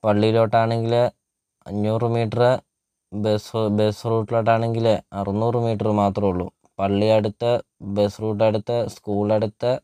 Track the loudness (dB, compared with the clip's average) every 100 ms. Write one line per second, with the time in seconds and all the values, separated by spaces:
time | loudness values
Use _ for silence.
0 | 2 2 4 4 2 2 2 0 0 2
1 | 0 _ _ _ _ _ -10 -4 -2 0
2 | -2 -2 -2 2 2 2 _ _ _ _
3 | _ -4 -2 -2 -2 -4 0 2 0 0
4 | -2 -2 0 0 2 2 0 0 0 0
5 | -2 -8 -4 -2 0 0 -2 -2 0 2
6 | 0 2 0 -2 -4 _ _ -4 -2 2
7 | 4 2 2 -4 -2 -2 -4 _ -8 0
8 | 0 -2 -6 0 2 0 -2 -4 -4 -8
9 | -6 -2 0 0 -2 -4 -4 -4